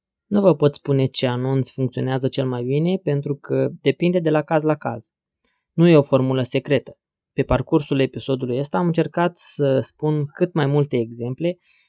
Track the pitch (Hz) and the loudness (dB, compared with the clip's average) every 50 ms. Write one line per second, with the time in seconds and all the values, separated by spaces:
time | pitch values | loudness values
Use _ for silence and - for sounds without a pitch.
0 | _ _ _ _ _ _ 202 208 196 185 151 147 151 143 143 - - - 139 135 | _ _ _ _ _ _ 0 2 4 4 4 4 2 0 0 0 -4 -2 0 0
1 | 135 135 - - - 123 123 123 127 131 135 135 123 - - - 131 123 - 127 | 0 0 -2 -2 -2 -2 -2 -2 -2 0 0 -2 -2 -4 -4 -4 -4 -4 -4 -4
2 | 127 131 131 131 131 127 - - 131 131 127 123 120 127 139 147 160 175 185 185 | -4 -2 -2 -2 -2 -2 -2 -2 -4 -2 -4 -4 -4 -2 -2 0 0 0 -2 -2
3 | - - 143 143 143 147 139 135 - - 135 131 135 131 - - - 143 135 - | -2 -2 -2 -2 -2 -4 -6 -8 -6 -4 -2 -2 0 -2 -4 -2 -2 -2 0 2
4 | 170 175 180 180 165 160 151 151 151 - 165 156 151 156 151 147 - 135 117 117 | 0 0 0 0 0 2 0 0 0 0 -2 0 0 0 -2 -2 -4 -8 -8 -8
5 | - - _ _ _ _ _ _ _ _ _ _ _ _ _ - 165 175 165 147 | -12 -18 _ _ _ _ _ _ _ _ _ _ _ _ _ 4 6 8 8 6
6 | 139 - 139 131 131 131 131 131 123 - - 139 - - 143 127 - - - _ | 6 4 2 0 2 0 0 -2 -2 -2 -2 -4 -2 0 0 -2 -2 -4 -14 _
7 | _ _ _ _ _ _ _ - 135 - 127 127 131 - 165 156 147 - 143 135 | _ _ _ _ _ _ _ -6 -2 0 0 -2 0 0 0 0 0 0 0 0
8 | 135 127 - 120 - - 135 131 135 123 120 127 143 - - 185 180 175 165 170 | 0 0 -2 -8 -6 -4 -4 -4 -4 -4 -4 -4 -4 -4 -2 0 0 0 0 0
9 | 160 147 - 165 175 175 175 - - - - - 143 135 131 131 123 - - _ | -2 -2 0 -2 -2 -2 -2 -6 -14 -16 -6 -2 0 0 2 0 -2 -4 -10 _
10 | 147 151 151 151 147 147 - - 180 175 - 170 143 135 143 147 143 143 139 123 | -4 -2 -2 -2 -4 -6 -4 -4 -4 -2 0 0 0 2 2 0 0 0 -2 -4
11 | 117 117 120 117 117 123 127 - 160 175 175 - _ _ _ _ _ | -4 -4 -8 -10 -8 -8 -8 -4 -4 -6 -6 -6 _ _ _ _ _